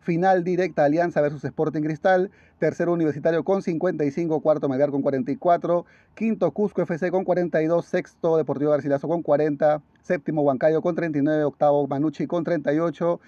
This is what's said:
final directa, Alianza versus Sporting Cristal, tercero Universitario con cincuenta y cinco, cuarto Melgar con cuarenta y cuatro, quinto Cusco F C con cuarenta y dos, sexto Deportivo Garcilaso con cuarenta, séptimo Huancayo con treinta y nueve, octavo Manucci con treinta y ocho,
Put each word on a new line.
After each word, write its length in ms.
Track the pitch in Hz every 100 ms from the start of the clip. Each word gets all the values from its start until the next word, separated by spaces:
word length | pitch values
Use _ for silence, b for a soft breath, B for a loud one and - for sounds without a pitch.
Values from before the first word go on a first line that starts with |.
final 420 | - 170 185 190
directa, 400 | 170 175 185 160
Alianza 380 | 147 160 175 156
versus 240 | 147 147
Sporting 380 | 139 - 156 151
Cristal, 500 | 151 156 190 185 196 b b b
tercero 340 | 156 151 175
Universitario 520 | 175 156 143 165 165
con 180 | 151 196
cincuenta 420 | 190 160 180 160
y 60 | 147
cinco, 300 | 139 170 156
cuarto 280 | 156 151 147
Melgar 220 | 131 143
con 100 | 139
cuarenta 300 | 139 135 123
y 60 | 139
cuatro, 500 | 180 175 165 175 b b b -
quinto 340 | 226 208 170
Cusco 320 | - 208 -
F 160 | 170 165
C 140 | 180
con 100 | 180
cuarenta 400 | 185 180 175 165
y 40 | 156
dos, 200 | 170 -
sexto 500 | - - _ 170 160
Deportivo 360 | 147 135 147
Garcilaso 340 | 151 143 139 -
con 160 | 170
cuarenta, 580 | 156 143 156 143 151 151 _ _
séptimo 420 | _ 175 - 156
Huancayo 400 | 143 127 156 160
con 140 | 170 165
treinta 240 | 170 147
y 20 |
nueve, 220 | 139 156
octavo 420 | 147 - 147 143 139
Manucci 400 | 139 156 143 147
con 160 | 175
treinta 320 | 165 170 143
y 60 | 147
ocho, 400 | 170 - 170 170